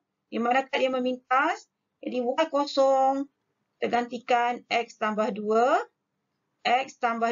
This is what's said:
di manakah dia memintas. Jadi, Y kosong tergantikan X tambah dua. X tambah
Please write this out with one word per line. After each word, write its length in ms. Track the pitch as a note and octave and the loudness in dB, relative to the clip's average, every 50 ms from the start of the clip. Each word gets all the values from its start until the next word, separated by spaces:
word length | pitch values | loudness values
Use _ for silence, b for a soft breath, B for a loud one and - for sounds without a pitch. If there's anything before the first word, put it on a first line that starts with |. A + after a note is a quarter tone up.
| _ _ _ _ _ | _ _ _ _ _
di 160 | _ - A3+ | _ -6 -2
manakah 320 | A#3 A#3+ B3 C4+ C4+ C4+ - | 0 2 2 0 0 -2 -2
dia 160 | B3 B3+ C4 | -2 0 0
memintas. 800 | C4 B3+ B3 B3+ B3+ B3+ _ _ B3+ C4+ D4 E4 F#4+ - - _ _ _ _ _ _ _ | 0 -2 -2 -2 -4 -4 _ _ 0 2 2 0 -2 -6 -10 _ _ _ _ _ _ _
Jadi, 160 | - G#3+ A3 B3+ | -10 -6 -4 -2
Y 280 | A#3+ A#3+ C#4 E4 D#4+ D#4+ | -2 -2 0 0 -2 0
kosong 800 | C#4+ C#4+ C#4+ C#4+ - C#4 C4+ C4+ C4+ C4+ C4+ C4+ C4+ C#4 C#4 - _ _ _ _ _ _ _ _ _ _ | 0 -2 -2 0 0 2 4 4 4 4 4 2 2 0 -4 -8 _ _ _ _ _ _ _ _ _ _
tergantikan 880 | A#3 G#3 A3 A#3 A#3+ A#3+ B3+ A#3 - - B3 A#3+ A#3+ A#3+ B3 - - | -4 -2 -2 -2 -2 -4 -8 -12 -2 0 0 2 2 0 -2 -4 -6
X 320 | _ G#3 A#3 A#3 A#3 - _ | _ -2 -2 -2 -4 -6 _
tambah 320 | A3 G#3+ G#3+ G#3 G#3+ B3 | -4 -2 0 -2 -2 -2
dua. 480 | G3 G#3+ G#3 G#3 A3 A3+ A#3+ C4+ D#4+ G4+ A#4 - _ _ _ _ _ _ _ _ _ _ _ _ _ _ _ | -2 -4 -2 0 2 4 4 4 2 0 0 -4 _ _ _ _ _ _ _ _ _ _ _ _ _ _ _
X 320 | A3 A#3+ C4 C4+ G#3+ - _ | 0 0 0 0 -4 -6 _
tambah 320 | - A#3 A#3 A#3 A#3 A#3 | -2 -2 0 0 -2 -2